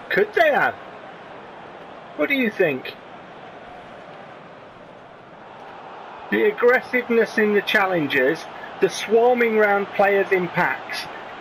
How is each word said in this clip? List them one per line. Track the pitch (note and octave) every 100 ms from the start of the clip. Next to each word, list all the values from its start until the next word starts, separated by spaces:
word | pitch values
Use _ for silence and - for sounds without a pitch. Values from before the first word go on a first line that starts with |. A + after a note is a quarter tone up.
| -
Could | - G#4+
they | - D#4+
have? | A#3 C3+ - - - - - - - - - - - - - - -
What | D4
do |
you | C#4 A#3
think? | - F3 C3 - - - - - - - - - - - - - - - - - - - - - - - - - - - - - - - - - - -
The | G#3+ G#3+
aggressiveness | G#3 A#3+ A#3+ - B3+ A#3+ A#3 G#3+ -
in | G#3+
the | G#3
challenges, | G3 A3 F#3+ F3+ C#3+ C#3 C3 D#3+ - - - -
the | F#3
swarming | - - A3+ A#3+ B3 A#3 A3
round | G#3 G3+ G3+
players | - G3+ G3 F#3+
in | F#3 F3
packs, | - D#3+ C3+ - - - - - -